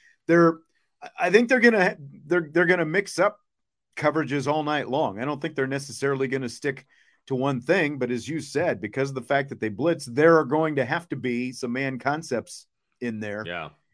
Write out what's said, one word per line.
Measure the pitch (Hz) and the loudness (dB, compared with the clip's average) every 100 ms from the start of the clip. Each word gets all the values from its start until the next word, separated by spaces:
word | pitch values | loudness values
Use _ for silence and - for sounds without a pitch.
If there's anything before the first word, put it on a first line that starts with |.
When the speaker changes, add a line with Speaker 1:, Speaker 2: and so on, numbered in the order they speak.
| _ _ - | _ _ 2
Speaker 1:
They're, | 170 165 165 _ _ _ _ - - | 6 6 4 _ _ _ _ -14 -4
I | 180 | 4
think | 196 240 | 4 6
they're | 254 | 6
gonna, | 233 220 185 - 139 - - | 6 6 2 0 -14 -12 -2
they're, | 175 151 | -2 0
they're | 165 175 | 2 4
gonna | 180 156 | 4 2
mix | 175 196 - | -2 -2 0
up | 208 - _ _ _ _ _ - | -2 -2 _ _ _ _ _ -2
coverages | 151 147 139 143 135 | 0 0 -2 -2 0
all | 156 | -2
night | 147 151 113 | 0 -2 -2
long. | 135 135 98 | -2 -2 -4
I | 135 | -6
don't | 143 | -6
think | 160 151 | -6 -4
they're | 131 | -4
necessarily | 139 139 113 139 135 135 | -4 -8 -4 -2 -2 -2
gonna | 131 123 | -4 -6
stick | - 143 139 - _ _ _ - | -6 -6 -6 -12 _ _ _ -6
to | 131 | -2
one | 139 135 | -2 -2
thing, | 131 190 147 143 | 2 2 2 -2
but | 123 | -4
as | 123 110 | -4 -6
you | 156 | -8
said, | 143 143 170 107 | -4 -2 0 -2
because | 107 135 139 | -4 -4 -4
of | 131 | -4
the | |
fact | 120 143 139 | -2 -2 -2
that | 135 | -6
they | 110 | -6
blitz, | 101 160 160 127 | -2 -2 -2 -4
there | 120 160 165 | 4 6 6
are | 135 | 4
going | 151 160 139 | 0 0 0
to | |
have | 120 156 165 | -2 -2 -4
to | 143 | -6
be | 123 120 127 | -4 -4 -4
some | 127 123 | -6 -6
man | 123 135 131 | -4 -4 -4
concepts | 131 151 151 117 104 - - _ _ - | -4 -4 -4 -6 -6 -16 -20 _ _ -10
in | 120 110 | -8 -6
there | 107 104 107 | -8 -8 -8
Speaker 2:
Yeah. | 87 76 _ _ | -8 -10 _ _